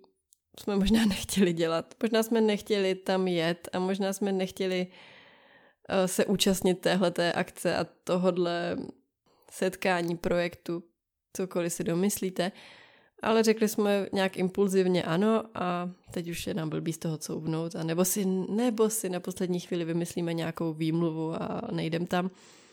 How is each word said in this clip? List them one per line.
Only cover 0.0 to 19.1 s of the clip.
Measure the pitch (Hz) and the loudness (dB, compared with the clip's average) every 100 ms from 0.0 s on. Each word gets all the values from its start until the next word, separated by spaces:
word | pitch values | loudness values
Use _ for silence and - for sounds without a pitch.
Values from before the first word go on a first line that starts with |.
| _ _ _ _ _ - | _ _ _ _ _ -10
jsme | - 196 | -2 2
možná | 196 226 226 | 4 4 4
<laughs> | |
nechtěli | 190 - 190 185 | 0 -2 2 4
dělat. | 165 165 165 - - | 4 0 0 -4 -4
Možná | 220 226 | 0 2
jsme | 220 226 | 2 4
nechtěli | 214 202 - 202 190 185 | 4 2 0 0 2 0
tam | 196 190 185 | 0 0 2
jet | 170 165 175 - | 2 0 -2 -4
a | 185 | -2
možná | 185 190 196 | -2 0 -2
jsme | 196 202 | -2 -2
nechtěli, | 190 185 - 190 180 180 - - - - - - - - _ - | 0 -2 -2 -2 -2 -4 -8 -20 -20 -20 -20 -20 -20 -20 _ -2
eh, | 190 185 | 0 2
se | - - | 2 2
účastnit | 196 202 185 190 180 | 2 2 4 2 2
téhleté | 165 180 180 175 170 | 2 2 2 2 0
akce | - 180 - 175 160 | 0 -4 -4 -2 -2
a | 165 _ | -4 _
tohodle | - 180 185 175 175 170 175 180 - - _ _ _ _ - | -2 2 2 2 0 -2 -4 -6 -8 -14 _ _ _ _ -20
setkání, | - 185 185 196 175 170 170 | -4 -4 0 0 0 0 -2
projektu, | - 175 175 - - 170 - _ _ _ _ - | 0 0 0 -4 -8 -8 -10 _ _ _ _ -8
cokoliv | 180 185 175 | -4 -2 -2
si | 170 | -2
domyslíte. | 175 170 202 - 190 180 175 - - - - - _ - | -2 0 0 0 -2 -2 -4 -4 -16 -20 -20 -20 _ -6
Ale | - 226 | 2 4
řekli | 220 220 214 | 4 2 0
jsme | - 208 202 190 | 2 2 2 0
nějak | 202 190 - | 0 0 0
impulzivně | 180 196 196 190 185 180 | -2 2 2 4 4 2
„ano“ | - 165 214 220 220 | 2 2 4 2 0
a | - 180 175 180 180 - | -4 -2 -2 -4 -10 -12
teď | 185 170 | -10 -8
už | 170 - | -6 -6
je | |
nám | 160 160 | -4 -4
blbý | 156 160 | -4 -4
z | 156 | -4
toho | 170 151 | -4 -4
couvnout, | - 160 160 160 165 175 | -6 -6 -2 -2 -4 -4
a | |
nebo | 160 165 185 | 0 2 2
si, | 214 190 185 180 | 2 0 0 -2
nebo | 208 247 220 220 | 0 0 2 2
si | 220 | 0
na | 185 | -4